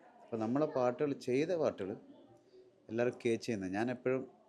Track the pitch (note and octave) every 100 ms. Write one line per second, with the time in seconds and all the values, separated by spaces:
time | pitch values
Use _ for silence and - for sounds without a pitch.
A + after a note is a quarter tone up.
0 | - - - A2+ A2 C3+ D3+ C#3 B2 B2
1 | D3+ B2+ - B2+ D#3+ E3+ B2 F#2 F#2+ A#2+
2 | - - - - _ - - _ - A2+
3 | B2 B2 A#2+ A2+ - G#2 F#2 G2 B2 B2
4 | B2+ C3 - -